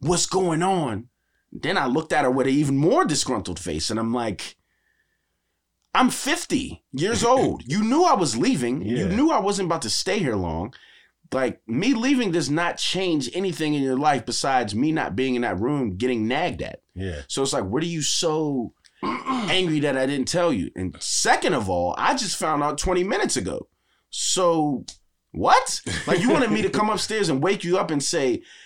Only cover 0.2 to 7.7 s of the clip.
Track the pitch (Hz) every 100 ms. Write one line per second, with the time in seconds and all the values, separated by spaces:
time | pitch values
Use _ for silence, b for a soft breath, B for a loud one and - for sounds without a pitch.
0.2 | - 196 180 160 185 185 139 104 120 _
1.2 | _ _ _ - 143 190 131 143 156 156
2.2 | 131 131 131 139 147 135 160 311 269 139
3.2 | - 113 95 82 - 78 - 110 113 120
4.2 | 113 90 - - _ _ _ _ _ _
5.2 | _ _ _ _ _ _ _ 190 254 -
6.2 | 269 339 - 160 123 - _ 131 190 -
7.2 | 240 262 147 - 117